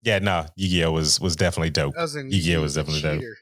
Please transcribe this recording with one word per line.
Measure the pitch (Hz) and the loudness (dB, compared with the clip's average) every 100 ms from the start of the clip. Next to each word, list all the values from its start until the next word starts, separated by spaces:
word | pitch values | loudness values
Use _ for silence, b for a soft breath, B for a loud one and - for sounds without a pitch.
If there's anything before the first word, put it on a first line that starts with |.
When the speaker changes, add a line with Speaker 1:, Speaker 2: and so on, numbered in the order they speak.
Speaker 1:
Yeah, | 117 104 | 2 2
no, | 98 90 78 - | 2 0 -2 -4
Yu-Gi-Oh | 95 90 82 | 0 2 2
was, | 80 76 - | 2 2 0
was | 92 78 | 0 2
definitely | 90 85 82 | 0 2 -2
dope. | 76 71 71 | 0 -2 -2
Speaker 2:
That | |
was | 165 147 | -6 -6
a | |
Speaker 1:
Yu-Gi-Oh | 135 101 | -2 0
Speaker 2:
Yu-Gi-Oh | 82 82 | 2 2
Speaker 1:
was | 76 71 | 0 -2
definitely | 76 76 | -2 -2
dope. | 78 76 | -2 -4
Speaker 2:
cheater. | 92 110 | -6 -14